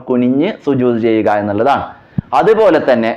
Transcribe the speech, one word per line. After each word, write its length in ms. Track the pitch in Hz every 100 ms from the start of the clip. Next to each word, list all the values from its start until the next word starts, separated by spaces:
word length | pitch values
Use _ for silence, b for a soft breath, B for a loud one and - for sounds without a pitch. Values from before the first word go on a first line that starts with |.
| 123
കുനിഞ്ഞ് 400 | 123 123 135 175 - -
സുജൂദ് 340 | 135 123 117 113
ചെയ്യുക 240 | 110 107 104
എന്നുള്ളതാണ്. 440 | 104 101 131 123 - - B B B 131
അതുപോലെ 420 | 175 214 214 156 -
തന്നെ 220 | 120 113